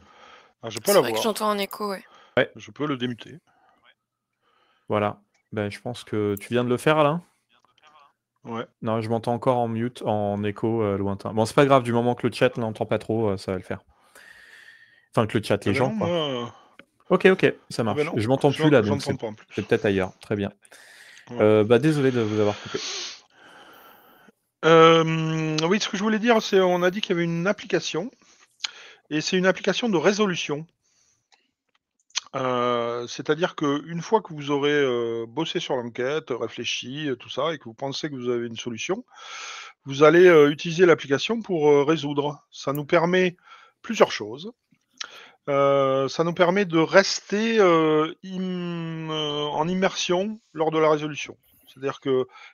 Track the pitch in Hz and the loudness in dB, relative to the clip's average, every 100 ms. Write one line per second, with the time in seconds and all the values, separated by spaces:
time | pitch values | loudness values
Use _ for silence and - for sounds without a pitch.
0 | _ _ - - _ _ 113 107 202 202 | _ _ -20 -20 _ _ -14 -6 2 4
1 | 123 110 226 202 214 202 196 - 208 190 | 4 0 -2 -2 -2 -2 -4 -6 -8 -8
2 | - - _ - - 113 107 104 151 131 | -12 -20 _ -2 -2 -4 -16 -8 -6 -4
3 | 123 117 - 160 _ _ _ _ _ _ | -6 -8 -14 -20 _ _ _ _ _ _
4 | _ _ _ _ _ _ _ _ - 107 | _ _ _ _ _ _ _ _ -4 -2
5 | 104 - _ _ _ 107 104 - 123 117 | -2 -4 _ _ _ -6 -6 -8 -12 -12
6 | - 110 104 101 - 120 123 123 - 156 | -8 -4 -2 -4 -4 -2 0 -2 0 2
7 | 147 170 - _ _ _ _ _ 151 151 | 2 0 -8 _ _ _ _ _ _ _
8 | 143 _ _ _ 123 113 117 _ 117 113 | _ _ _ _ -12 -10 -10 _ -4 -4
9 | 110 117 113 120 131 123 117 113 120 - | -2 -4 -4 -2 0 0 -2 -4 -6 -6
10 | - 107 101 101 104 101 113 113 104 98 | -4 -2 -2 -4 -4 -4 -2 0 -2 -2
11 | 98 98 - 110 110 - 143 135 123 120 | -4 -6 -4 -2 0 2 4 4 2 0
12 | 120 120 123 - 127 127 113 110 113 110 | 0 -2 -4 0 -2 0 -6 -6 -4 -4
13 | - 110 107 95 - 92 - 95 _ _ | -4 -2 -2 -4 -6 -8 -8 -12 _ _
14 | _ - - - - - - - _ _ | _ -20 -20 -20 -20 -20 -20 -20 _ _
15 | _ - 110 113 - 104 107 117 131 220 | _ 0 0 0 0 -2 0 0 0 -2
16 | - 175 147 127 117 - _ _ _ _ | -2 -2 -4 -6 -8 -12 _ _ _ _
17 | - 185 185 190 135 - - - 113 120 | -2 2 4 4 2 0 -8 -6 -4 -2
18 | 147 - 107 131 147 135 156 139 104 139 | -4 -2 0 2 2 2 4 4 4 0
19 | - 143 113 107 - - 101 117 110 98 | -4 -6 -8 -12 -12 -8 0 0 2 0
20 | 92 - - 104 98 - _ - - - | -2 -6 -6 -4 -6 -8 _ -20 -20 -20
21 | - - - 120 107 107 104 120 151 147 | -20 -20 -10 2 4 6 6 4 4 2
22 | 135 123 110 107 104 104 - - - - | 2 0 0 0 0 -2 -6 -10 -8 -10
23 | - - _ _ - - - - - - | -12 -14 _ _ -20 -20 -20 -20 -20 -20
24 | _ _ _ _ _ _ 160 165 165 165 | _ _ _ _ _ _ 6 8 8 8
25 | 160 160 160 160 156 156 165 202 - 190 | 4 -2 -2 -2 -4 -2 0 0 -2 -4
26 | 214 214 226 226 - 190 185 180 180 190 | -2 0 2 2 2 2 4 2 0 -2
27 | - 175 170 170 180 208 202 170 - 160 | -2 -2 -2 -2 -2 -4 -4 -4 -2 -6
28 | 226 - _ _ _ _ - - - - | -8 -12 _ _ _ _ -14 -14 -20 -20
29 | - 151 - 185 185 180 - 180 240 175 | -8 -6 -2 0 2 0 -2 -2 0 0
30 | 156 202 214 165 - 147 165 _ _ _ | 2 2 0 -2 -6 -8 -10 _ _ _
31 | _ _ _ _ _ _ _ _ _ _ | _ _ _ _ _ _ _ _ _ _
32 | _ - - 135 131 123 123 120 117 120 | _ -12 -8 -6 -2 -2 0 -2 -2 -6
33 | 120 - 143 156 175 - 147 143 160 170 | -8 -6 -4 -2 -2 -2 -2 -2 -6 -10
34 | - 220 - 151 143 143 143 147 135 120 | -2 -2 -2 -10 -4 -2 0 2 2 0
35 | 117 117 117 117 170 180 - 135 120 113 | -2 -6 -8 -8 -6 -6 -4 -4 -6 -6
36 | 123 156 156 123 110 - 117 - 120 143 | -4 -4 -6 -6 -6 -8 -6 -6 -8 -8
37 | 151 123 110 - 151 156 117 110 139 131 | -6 -6 -8 -6 -4 -6 -12 -12 -10 -8
38 | 156 135 123 120 120 113 120 110 - 202 | -8 -6 -4 -4 -4 -10 -10 -8 -6 -8
39 | - - - - - - - - 135 135 | -10 -20 -18 -16 -16 -16 -18 -18 -10 4
40 | 151 170 180 165 147 151 170 165 180 151 | 6 8 8 8 6 4 -4 4 6 4
41 | 135 135 - 226 208 175 147 143 139 160 | 2 -2 -2 -6 -4 0 4 4 4 0
42 | 143 143 143 139 _ - - 139 143 170 | -2 -2 -4 -6 _ -10 -6 -6 0 2
43 | 170 180 185 175 _ - _ _ - 214 | 4 2 0 -2 _ -20 _ _ -6 2
44 | 208 - 104 127 196 - _ _ _ - | 2 2 -10 -12 -14 -18 _ _ _ -18
45 | - - - _ - 139 139 139 135 135 | -18 -20 -20 _ -2 2 4 4 2 2
46 | 135 - 165 170 175 190 190 160 151 175 | 0 0 -2 2 2 2 0 0 4 6
47 | 196 - - 202 226 226 185 165 156 156 | 6 2 -4 -2 0 4 4 4 4 2
48 | 156 - 190 185 185 180 175 170 165 160 | 0 -4 -12 -8 -6 -6 -6 -6 -8 -8
49 | 160 156 151 147 147 147 160 185 185 - | -6 -6 -4 -4 -4 -2 -2 0 -2 -2
50 | - 180 208 220 _ 156 160 160 156 151 | -2 -2 -2 -8 _ -4 -2 2 2 2
51 | 151 143 - - _ _ _ - 135 - | -2 -8 -12 -16 _ _ _ -10 -8 -6
52 | 139 127 127 - - | 0 0 -2 -8 -20